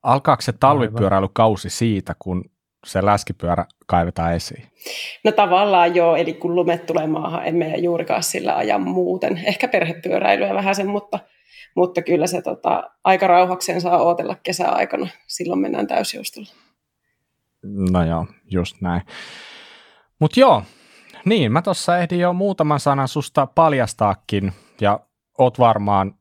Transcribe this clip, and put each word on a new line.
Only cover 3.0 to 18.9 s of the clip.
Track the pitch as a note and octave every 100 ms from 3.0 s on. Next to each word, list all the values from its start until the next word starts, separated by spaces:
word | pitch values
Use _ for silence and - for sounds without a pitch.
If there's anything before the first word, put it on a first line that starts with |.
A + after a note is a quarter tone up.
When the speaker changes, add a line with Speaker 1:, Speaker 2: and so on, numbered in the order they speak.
| G2
Speaker 1:
läskipyörä | G#2 - - E2+ F2 E2+ _ _
kaivetaan | F2+ E2+ - E2+
esiin? | E2+ - - - _ - - - -
Speaker 3:
No | A3
tavallaan | G#3+ G3+ F3+ G#3 F#3 F3 F3
joo, | E3+ D#3+
eli | E3
kun | D#3 - F3
lumet | E3+ E3+ -
tulee | D#3+ D#3
maahan, | D#3 D#3 E3 -
emme | E3 D#3+ D#3+
juurikaan | F3 E3+ - -
sillä | - - - -
aja | G#2+ G#3
muuten. | F#3 F#3 F3+ F#3 - F3+ F#3
Ehkä | G3 B3
perhepyöräilyä | G#3 E3 E3 F#3 F#3+ F#3+ G3 G3+
vähäsen, | G3 G3 G3 G3
mutta | G3+ - G#3 - _ _ - - -
mutta | F3+ F3+
kyllä | E3+ E3+ D#3+
se, | E3+
tota, | - - - - - _
aika | - F#3+ F#3+
rauhakseen | F3 F#3 F#3 - F3
saa | F3 F3
ootella | D#3 E3+ - F#3
kesäaikana. | - F3+ F3 - - - F#3+ - _
Silloin | - F3 -
mennään | - - G#3
täysjoustolla. | - G#3+ - - - G#3 _ _ _ _ _ _ _ _ _ _ _ G2 G2+ F#2
Speaker 1:
No | F2+ E2
joo, | E2 F2+ - _
just | F#2 F2 -
näin. | F#2